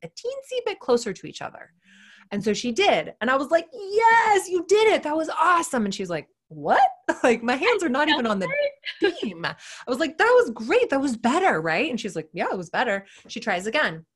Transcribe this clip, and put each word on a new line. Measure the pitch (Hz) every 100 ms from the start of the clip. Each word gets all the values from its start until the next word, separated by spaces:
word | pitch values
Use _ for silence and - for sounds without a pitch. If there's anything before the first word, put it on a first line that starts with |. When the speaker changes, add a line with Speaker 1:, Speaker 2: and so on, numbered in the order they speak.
Speaker 1:
a | 165
teensy | - 480 539 539 508 466
bit | 381
closer | - 240 233
to | 185 151
each | -
other?" | - - - _ _ - - - _
And | 202
so | 208
she | 208 240
did. | 233 392 196 - -
And | 226
I | 269
was | 269
like, | 330 339
"Yes, | 480 392 415 453 453 440 403 381
you | 359 330
did | 415 440
it. | 320
That | 302 311
was | 320
awesome." | - 330 349 339 254
And | 202
she's | 190 185
like, | 165 - _ _
"What?" | 156 151 539 762 - -
<laughs> | -
Like, | 262 240
"My | 233 262
hands | 403 440
are | 330
not | 262 302
even | 294 233
on | 196
the | 180 587 571 -
Speaker 2:
<laughs> | - - 403 339
Speaker 1:
beam." | 220 170
I | 151 160 - - -
was | 254
like, | 320 311
"That | 440 494
was | 466
great. | 226 220 453 480
That | 277
was | 277 226
better, | 233 320 370 175
right?" | 160 170 311
And | 226
she's | 208 170
like, | 156
"Yeah, | 175 359
it | 196
was | 165
better." | 185 240 196 196 - -
She | 226
tries | 220 180 202
again. | 294 240 160 -